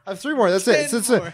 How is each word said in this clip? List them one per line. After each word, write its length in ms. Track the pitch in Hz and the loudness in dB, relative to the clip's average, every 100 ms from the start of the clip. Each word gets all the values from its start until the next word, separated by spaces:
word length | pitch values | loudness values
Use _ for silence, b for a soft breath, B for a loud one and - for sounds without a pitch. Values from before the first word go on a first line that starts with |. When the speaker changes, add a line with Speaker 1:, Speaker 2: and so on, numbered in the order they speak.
| - | -12
Speaker 1:
I 40 | |
have 80 | 190 | -8
three 140 | 285 | -4
more. 160 | 294 202 | 0 2
That's 180 | 185 190 | 2 2
it. 60 | |
Speaker 2:
Ten 180 | 226 294 | 2 0
Speaker 1:
That's 180 | 233 202 | -2 0
it. 120 | 233 | 0
Speaker 2:
more. 120 | 170 | 0